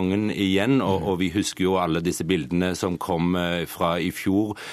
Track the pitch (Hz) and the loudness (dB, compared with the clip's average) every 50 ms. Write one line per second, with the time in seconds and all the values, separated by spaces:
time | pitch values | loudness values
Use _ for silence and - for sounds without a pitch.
0 | 92 92 95 104 107 107 - - 101 95 92 98 104 123 139 131 95 95 95 87 | 0 0 0 0 0 -2 -2 0 0 2 2 2 4 4 2 4 4 2 2 0
1 | 82 101 92 85 95 87 82 104 92 - - - 92 92 95 92 90 82 80 85 | 0 0 0 0 0 0 0 0 -2 -2 -2 0 2 2 2 2 2 2 0 0
2 | 82 87 85 - 87 80 95 82 69 64 87 87 90 90 87 - - 92 87 - | 0 -2 -2 -2 0 0 0 0 0 0 0 0 0 0 -2 -2 -2 -2 -2 -2
3 | - - 87 82 85 87 90 87 87 87 87 87 82 - - - 90 85 85 87 | -4 -2 0 0 2 2 2 0 0 0 -2 -2 -4 -6 -4 -2 0 0 0 0
4 | 82 90 - - - 98 95 101 107 104 104 - - - | -2 -2 -4 -4 -2 0 2 2 0 0 -4 -8 -12 -14